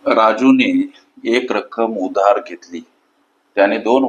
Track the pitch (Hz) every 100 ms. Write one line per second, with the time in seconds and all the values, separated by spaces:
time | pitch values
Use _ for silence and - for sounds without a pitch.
0 | 139 113 110 113 131 131 110 90 95 _
1 | _ - 113 120 123 104 - - 113 107
2 | 92 95 98 101 - - - 85 80 _
3 | _ _ _ _ _ - 101 110 107 131